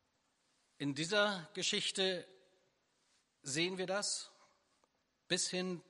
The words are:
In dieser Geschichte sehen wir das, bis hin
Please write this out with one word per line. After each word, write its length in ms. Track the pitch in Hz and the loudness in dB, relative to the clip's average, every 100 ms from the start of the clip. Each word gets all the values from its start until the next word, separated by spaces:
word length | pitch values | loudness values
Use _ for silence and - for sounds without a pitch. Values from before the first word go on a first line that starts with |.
| _ _ _ _ _ _ _ _ | _ _ _ _ _ _ _ _
In 160 | 143 | -2
dieser 540 | 135 165 208 208 196 156 | -2 2 4 4 2 -6
Geschichte 720 | - 175 208 - - 190 180 - - - _ _ _ _ _ _ _ _ _ | -4 0 0 0 2 0 0 -6 -18 -20 _ _ _ _ _ _ _ _ _
sehen 360 | 143 135 175 185 | -6 0 0 0
wir 80 | 180 | -2
das, 440 | 190 - - - - - _ _ _ _ _ _ _ _ | -2 -2 -4 -6 -16 -20 _ _ _ _ _ _ _ _
bis 200 | 180 - | -2 0
hin 340 | 185 185 175 | -2 -2 -4